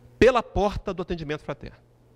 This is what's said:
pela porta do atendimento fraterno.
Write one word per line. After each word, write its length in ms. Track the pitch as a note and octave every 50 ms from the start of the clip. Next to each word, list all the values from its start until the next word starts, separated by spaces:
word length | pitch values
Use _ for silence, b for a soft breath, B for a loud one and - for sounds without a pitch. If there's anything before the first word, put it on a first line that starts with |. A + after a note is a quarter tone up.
| - - - -
pela 240 | G#3 B3 C4 A#3
porta 520 | - - - F3+ G3 G#3 F#3+ - - G#3 F#3
do 80 | F3+
atendimento 400 | F3+ - F3+ D#3+ D#3+ C#3+ D3+ D3
fraterno. 340 | - - C#3+ - - - - - _ _ _ _ _ _ _